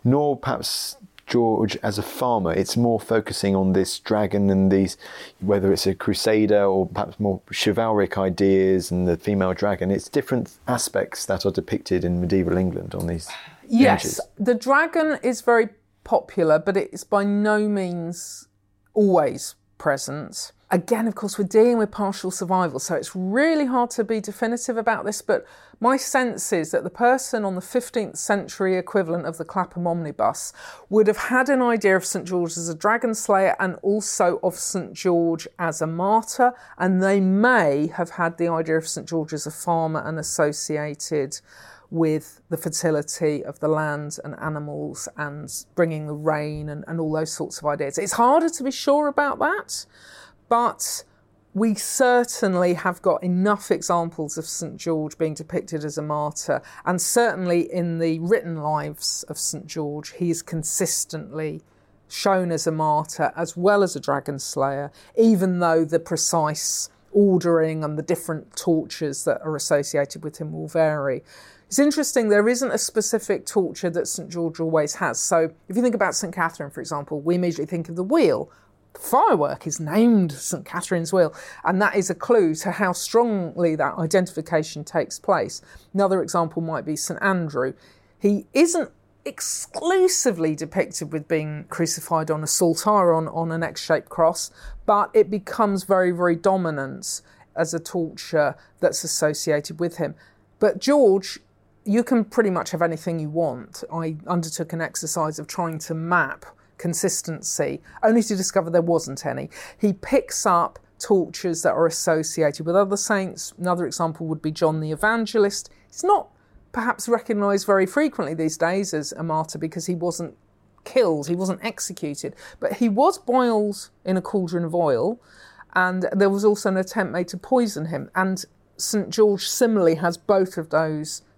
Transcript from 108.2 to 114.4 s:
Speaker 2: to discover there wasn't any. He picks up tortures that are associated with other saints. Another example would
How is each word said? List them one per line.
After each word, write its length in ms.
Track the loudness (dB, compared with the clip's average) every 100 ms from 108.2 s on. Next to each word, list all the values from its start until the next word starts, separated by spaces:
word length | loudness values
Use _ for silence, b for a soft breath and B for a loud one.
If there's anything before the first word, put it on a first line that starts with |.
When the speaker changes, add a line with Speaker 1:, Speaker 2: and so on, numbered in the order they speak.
Speaker 2:
to 120 | 2 0
discover 360 | 0 0 2
there 100 | 2
wasn't 440 | 2 0 0 -6 -6
any. 240 | -6 -8 B B B
He 160 | 0
picks 540 | 0 2 0 2 -2 2
up 320 | 2 2 -4 _ _
tortures 640 | 2 2 2 -4 -4 0
that 120 | 0
are 120 | 4 2
associated 800 | 2 0 0 0 0 0 0 0
with 100 | 2
other 220 | 2 0
saints. 560 | 0 0 -2 -8 -14 -6
Another 260 | -2 0 -2
example 400 | -2 -4 -4 -6
would 140 | -4